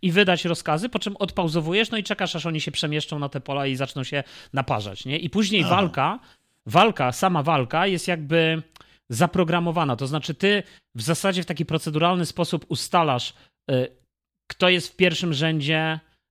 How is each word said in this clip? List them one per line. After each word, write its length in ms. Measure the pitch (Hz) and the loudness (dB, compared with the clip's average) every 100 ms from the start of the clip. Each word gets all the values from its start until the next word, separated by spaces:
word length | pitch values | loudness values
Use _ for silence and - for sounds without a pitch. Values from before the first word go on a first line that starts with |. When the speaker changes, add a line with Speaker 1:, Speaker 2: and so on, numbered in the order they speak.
Speaker 1:
i 100 | 185 | 0
wydać 320 | 175 190 175 | 4 4 2
rozkazy, 440 | 175 160 - 156 240 | 0 -2 -2 -2 -2
po 100 | - | -4
czym 180 | 214 202 | -6 -4
odpauzowujesz, 720 | 196 - 170 165 156 196 226 | -4 -2 0 0 0 0 0
no 80 | 220 | -2
i 40 | |
czekasz, 320 | 196 208 180 170 | -4 -4 -4 -4
aż 100 | 165 | -4
oni 140 | 156 | -4
się 100 | 156 | -4
przemieszczą 480 | - 156 151 - 151 | -4 -2 -2 -4 -6
na 100 | 143 | -4
te 120 | 139 | -6
pola 260 | 131 139 139 | -6 -2 -2
i 100 | 131 | -2
zaczną 280 | 135 143 | -4 -6
się 200 | 127 143 - - - | -4 -4 -6 -12 -8
naparzać, 520 | 139 131 113 101 95 | -4 -2 -2 -4 -10
nie? 140 | 127 156 | -6 -4
I 120 | 170 | -2
później 320 | 202 202 202 | 0 2 2
Speaker 2:
Aha. 60 | 175 180 | 4 2
Speaker 1:
walka, 420 | 180 - 147 240 - _ _ _ - | 2 0 -2 -2 -12 _ _ _ 2
walka, 460 | 160 220 - 127 | 4 6 4 0
sama 300 | - 190 170 | 2 2 2
walka 440 | 143 151 120 156 196 | 2 2 2 0 0
jest 220 | 175 - | 0 -2
jakby 540 | 165 143 165 160 160 - - - _ - | -4 0 2 2 0 -6 -18 -20 _ -4
zaprogramowana. 880 | 117 165 180 165 175 170 165 143 117 | 0 2 2 2 2 0 0 0 0
To 100 | 135 | -2
znaczy 280 | 151 - | -4 -4
ty 280 | 143 196 208 - - _ | -2 2 0 -2 -16 _
w 80 | 120 | -6
zasadzie 400 | 113 165 196 185 | -2 0 0 -2
w 40 | 165 | -2
taki 200 | 160 151 | -4 -2
proceduralny 600 | 156 165 151 170 180 165 | -4 -2 0 2 2 0
sposób 380 | - 165 160 - | -2 -2 -4 -4
ustalasz, 640 | 151 - 180 156 123 - - _ _ - | -6 0 2 2 0 -2 -12 _ _ -2
e, 160 | 127 127 _ _ _ _ _ - | -2 -2 _ _ _ _ _ -14
kto 180 | - 180 | 0 2
jest 200 | 175 170 | 2 0
w 80 | - | 2
pierwszym 360 | 180 160 175 | 2 2 -2
rzędzie, 640 | 139 160 156 143 160 160 160 - _ _ | 0 0 0 0 0 -2 -4 -10 _ _